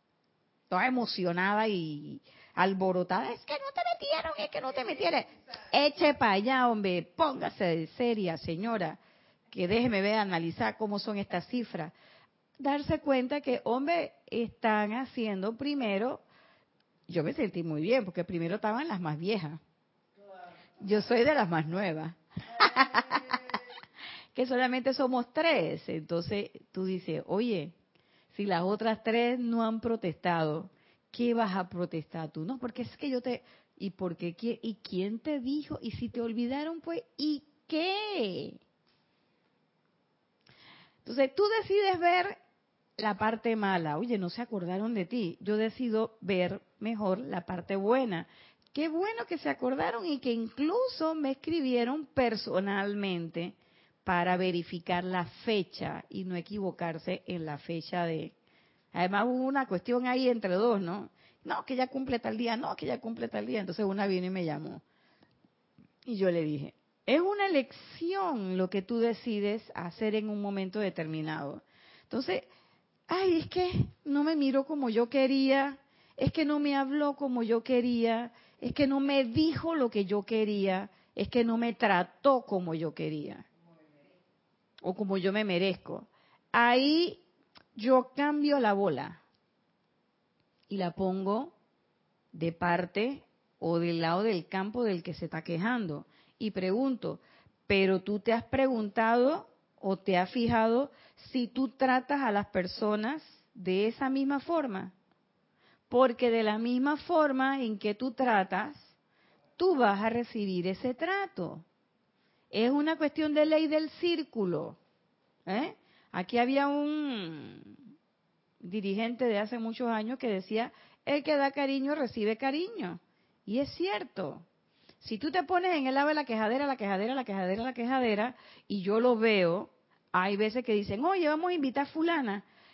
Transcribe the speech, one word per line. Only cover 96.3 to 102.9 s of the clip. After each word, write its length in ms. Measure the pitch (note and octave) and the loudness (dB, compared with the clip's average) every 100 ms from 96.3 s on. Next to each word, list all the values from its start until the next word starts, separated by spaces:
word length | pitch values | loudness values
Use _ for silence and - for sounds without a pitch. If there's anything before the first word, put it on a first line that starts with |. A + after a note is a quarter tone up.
| - | -8
y 120 | A3 | -6
pregunto, 680 | F#3+ F#3 G#3 C4+ B3 D#3+ D3+ _ _ _ _ - | -2 0 0 0 -2 -6 -8 _ _ _ _ 0
"¿Pero 360 | G3 F#3+ F#3+ | 4 4 4
tú 180 | G3 G#3 | 0 -2
te 140 | A#3 | 2
has 100 | A3+ - | 0 2
preguntado 1040 | C4 C4+ A#3+ G#3 G#3+ A3 A#3+ B3+ F4 - _ _ - | 2 4 2 0 2 4 6 4 2 -6 _ _ -6
o 180 | G3 F#3 | -2 -2
te 200 | - F3+ | 2 2
has 120 | F#3 | 2
fijado 600 | B3 A#3 A#3 A3+ A#3 C#4+ - - _ - | 0 2 4 4 2 0 -6 -20 _ -6
si 160 | C4 A#3+ | -4 -2
tú 220 | B3 C4 | -2 -4
tratas 520 | - C4 B3+ B3+ C#4+ | 0 2 2 2 -2
a 100 | B3+ | 2
las 160 | G3+ G3+ | 0 0
personas 760 | F#3+ F3+ - G#3+ | -2 -2 -2 0